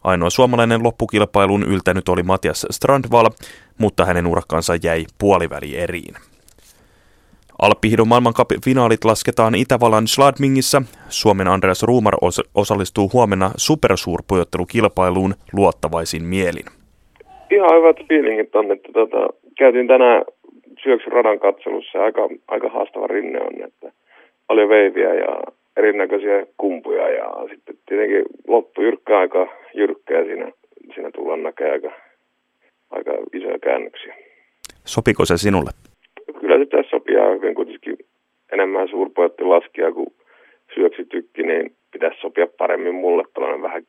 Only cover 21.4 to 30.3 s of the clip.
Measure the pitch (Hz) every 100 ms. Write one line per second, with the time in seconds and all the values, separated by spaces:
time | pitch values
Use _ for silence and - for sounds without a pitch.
21.4 | 101 98 - 98 - 95 101 - 107 -
22.4 | - 104 - - 104 104 101 104 104 -
23.4 | - - - _ - _ _ _ _ _
24.4 | _ 117 104 107 98 95 92 87 90 50
25.4 | - _ _ - 107 104 92 101 104 101
26.4 | 95 - 101 85 - - - - - -
27.4 | - - - - _ 101 107 98 - -
28.4 | - 117 - - 110 107 - 104 98 92
29.4 | 90 - - - 101 - - 80 82